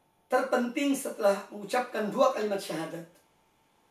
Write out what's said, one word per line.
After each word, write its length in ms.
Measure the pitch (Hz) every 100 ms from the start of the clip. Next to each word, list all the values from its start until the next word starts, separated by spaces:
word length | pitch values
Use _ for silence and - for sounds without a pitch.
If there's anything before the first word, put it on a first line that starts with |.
| _ _ _
terpenting 640 | 262 262 240 240 294 285
setelah 560 | - - - 202 196 -
mengucapkan 640 | 208 202 247 247 220 208
dua 240 | 226 269 240
kalimat 240 | 214 196
syahadat. 480 | - 160 160 165 165 - _ _ _ _ _ _ _